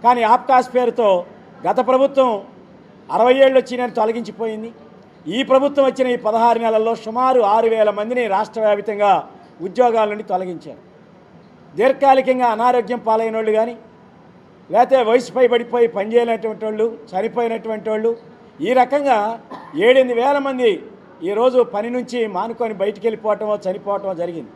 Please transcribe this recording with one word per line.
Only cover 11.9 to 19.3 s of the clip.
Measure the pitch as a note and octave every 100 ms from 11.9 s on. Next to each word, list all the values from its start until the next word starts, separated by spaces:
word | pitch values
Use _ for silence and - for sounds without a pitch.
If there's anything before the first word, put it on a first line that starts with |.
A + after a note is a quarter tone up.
| C4 C#4 C4 C4 B3+ A#3+
అనారోగ్యం | A3 B3 B3 G3 A#3+
పాలైన | A3+ A3 A3+
వాళ్ళు | A3 A3
కానీ, | G#3+ A#3 A#3 - - - - - - - - -
లేకపోతే | G3 B3 C4
వయసుపై | A3 B3 - A#3+ B3
పడిపోయి | A#3+ A#3 A#3+ A#3
పనిచేయలేనటువంటి | G3+ G#3 A#3 A#3 A3+ A3+ G#3
వాళ్ళు, | G#3+ A3 A3+ A3+
చనిపోయినటువంటి | - F#3 A3 A#3+ A#3 A3+ A3 A3 A3
వాళ్ళు, | G#3+ A3+ A#3 - - - -
ఈ | G#3+
రకంగా | B3+ B3 C#4+ C#4 A3 G#3